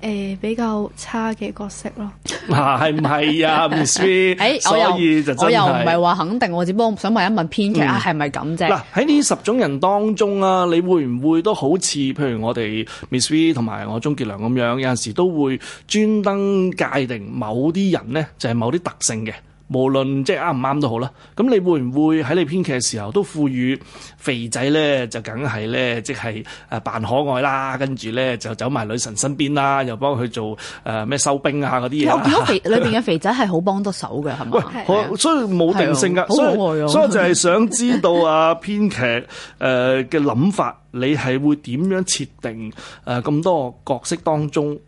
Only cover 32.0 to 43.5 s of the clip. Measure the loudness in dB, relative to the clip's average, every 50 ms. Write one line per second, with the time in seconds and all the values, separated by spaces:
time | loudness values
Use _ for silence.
32 | 2 2 2 2 2 2 2 2 2 2 0 0 2 2 2 2 2 2 0 0
33 | 0 0 -2 0 0 0 0 2 0 0 0 0 0 0 -2 0 -2 -4 -4 -6
34 | -8 -8 -8 -6 -6 -6 -6 -6 -8 0 0 0 0 0 -8 -10 -2 0 2 2
35 | 2 -2 -2 0 2 2 2 2 2 0 2 2 4 4 4 2 2 2 2 2
36 | 2 2 2 2 2 2 2 4 4 4 4 2 2 0 0 0 0 2 4 4
37 | 4 4 4 4 4 4 4 4 4 4 4 4 4 2 2 0 0 2 2 4
38 | 4 4 4 6 4 4 4 4 4 4 2 0 -2 -6 -2 0 0 0 0 0
39 | 0 0 0 0 -4 -8 -16 -18 -18 -18 -12 _ 0 0 2 2 2 2 2 2
40 | 0 0 0 0 0 2 2 2 2 2 2 0 -2 -2 -4 -10 _ _ -6 -4
41 | 0 0 0 0 0 -2 -2 0 2 2 0 0 -2 -8 -4 -2 -2 0 0 -2
42 | -2 -2 -4 -4 -4 -10 -12 -10 -10 -10 -8 -8 -12 -12 -12 -14 -18 -20 -20 -16
43 | -8 -6 -4 -4 -2 0 0 0 2 2